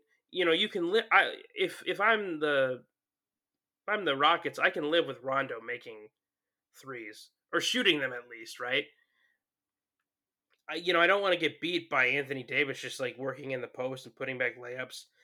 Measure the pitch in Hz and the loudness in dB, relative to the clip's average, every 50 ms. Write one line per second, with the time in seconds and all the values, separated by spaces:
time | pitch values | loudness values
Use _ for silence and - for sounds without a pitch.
0 | _ _ _ _ _ _ - 180 180 165 165 180 208 208 - 190 170 170 202 226 | _ _ _ _ _ _ -4 0 2 2 2 2 2 0 -2 -2 -2 0 0 0
1 | 220 - 175 196 175 - - - - - - - 185 - - - - 180 175 196 | 2 4 4 4 4 4 0 -8 -14 -12 -4 -2 -2 -2 -4 -4 -6 -4 -2 2
2 | 202 220 226 214 202 185 165 151 151 147 143 135 135 131 127 107 - _ _ _ | 2 2 2 2 0 -4 -4 -2 0 2 2 2 2 0 -2 -6 -12 _ _ _
3 | _ _ _ _ _ _ _ _ _ _ _ _ _ _ _ _ _ 190 208 208 | _ _ _ _ _ _ _ _ _ _ _ _ _ _ _ _ _ -4 -4 0
4 | 185 151 139 135 147 156 170 165 - 139 135 - 151 180 - 185 147 147 165 170 | 0 0 2 4 4 4 4 4 0 -4 -2 0 0 0 0 0 -2 0 2 0
5 | 151 139 123 117 123 135 131 135 135 127 123 117 110 120 123 117 - 123 110 107 | 0 0 -4 -8 -6 -2 0 0 -2 -2 -6 -10 -10 -10 -10 -10 -12 -16 -18 -18
6 | 107 107 _ _ _ _ _ _ _ _ _ _ _ _ _ - - 135 127 120 | -20 -20 _ _ _ _ _ _ _ _ _ _ _ _ _ -20 -16 -14 -14 -12
7 | 110 107 107 - - - _ _ _ _ 170 170 - - - 254 233 196 151 147 | -14 -14 -16 -18 -20 -20 _ _ _ _ -2 -2 0 0 0 2 4 4 4 2
8 | 135 127 123 123 120 123 117 113 113 - - - 123 120 131 143 151 - _ _ | 0 -4 -4 -8 -12 -14 -18 -18 -16 -16 -14 -10 -6 -2 -2 -2 -2 -4 _ _
9 | _ _ _ _ _ _ _ _ _ _ _ _ _ _ _ _ _ _ _ _ | _ _ _ _ _ _ _ _ _ _ _ _ _ _ _ _ _ _ _ _
10 | _ _ _ _ _ _ _ _ _ _ _ _ _ - 156 165 175 180 175 170 | _ _ _ _ _ _ _ _ _ _ _ _ _ -10 -8 -2 2 4 6 8
11 | 170 175 196 202 196 190 180 165 160 143 - - 156 170 180 170 - - 151 131 | 8 8 6 6 4 4 2 4 2 0 0 -2 -4 -2 -2 -2 -2 0 2 4
12 | 127 123 135 143 135 131 139 131 123 - 131 135 147 135 127 - - 123 - - | 4 4 2 0 -2 -2 -6 -8 -6 -2 0 0 0 0 -2 -6 -8 -10 -8 -6
13 | 131 123 117 123 135 135 131 143 139 135 131 123 120 113 - 127 127 131 131 131 | -6 -6 -6 -6 -8 -8 -8 -8 -8 -8 -6 -6 -8 -8 -8 -6 -6 -6 -6 -8
14 | - 113 - - 135 131 131 123 127 120 120 123 123 120 127 131 127 127 - - | -12 -16 -12 -8 -8 -6 -4 -2 -2 -2 -4 -6 -10 -12 -10 -10 -10 -10 -12 -16
15 | - _ _ _ | -18 _ _ _